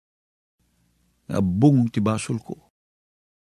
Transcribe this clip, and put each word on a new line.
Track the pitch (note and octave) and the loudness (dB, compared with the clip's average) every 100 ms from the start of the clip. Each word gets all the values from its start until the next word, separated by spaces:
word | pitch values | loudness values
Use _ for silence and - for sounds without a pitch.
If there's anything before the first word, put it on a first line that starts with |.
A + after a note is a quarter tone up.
| _ _ _ _ _ _ _ _ _ _ _ _ - | _ _ _ _ _ _ _ _ _ _ _ _ -8
Abung | G2+ F#2+ F#2 D3 C3+ A#2 | -4 -2 2 4 4 0
ti | A2+ | -2
basol | G#2 A2 - A#2 | -4 -4 -6 -10
ko. | - - _ _ _ _ _ _ _ _ _ | -10 -18 _ _ _ _ _ _ _ _ _